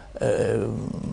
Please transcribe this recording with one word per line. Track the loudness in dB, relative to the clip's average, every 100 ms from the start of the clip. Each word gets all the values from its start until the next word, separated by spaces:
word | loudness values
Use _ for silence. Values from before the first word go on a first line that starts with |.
| -12 -2
eh, | 2 4 4 2 0 -2 -4 -4 -4